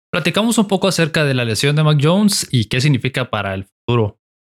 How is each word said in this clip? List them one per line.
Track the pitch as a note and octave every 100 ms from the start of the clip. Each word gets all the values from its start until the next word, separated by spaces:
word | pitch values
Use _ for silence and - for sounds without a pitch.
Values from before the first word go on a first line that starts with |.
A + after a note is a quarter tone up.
| -
Platicamos | F3 E3+ F#3+ A#3 A3+
un | G3+
poco | F#3+ G3
acerca | E3+ D#3+ D#3+ C#3+
de | B2+
la | A#2
lesión | G#2+ C#3+ D3+
de |
Mac | D3+ D3+
Jones | D3+ F#3+ G#3 - -
y | B2 G2+
qué | B2+
significa | D3+ B2 B2+ C3+ B2
para | G#2+ G2
el | F#2+ -
futuro | _ - A#2+ G#2 - _ _ _